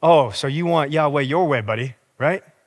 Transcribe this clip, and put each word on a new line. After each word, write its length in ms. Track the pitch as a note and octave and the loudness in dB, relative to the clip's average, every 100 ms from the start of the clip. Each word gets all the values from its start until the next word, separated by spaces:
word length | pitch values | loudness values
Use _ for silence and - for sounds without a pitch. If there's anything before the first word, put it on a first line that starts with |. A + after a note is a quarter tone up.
Oh, 300 | D#3+ E3 B2+ | 6 4 4
so 160 | G2 C#3 | -2 -6
you 180 | C#3+ E3+ | -4 0
want 260 | E3 C#3+ | 0 0
Yahweh 300 | D#3 D3+ C#3+ | 0 0 0
your 260 | C3+ D3+ F3 | -2 0 0
way, 140 | C3+ | -2
buddy, 340 | G#2+ A2 C3 B2 _ _ | -2 -6 -6 -10 _ _
right? 260 | C3+ F#3+ - _ | -2 -2 -8 _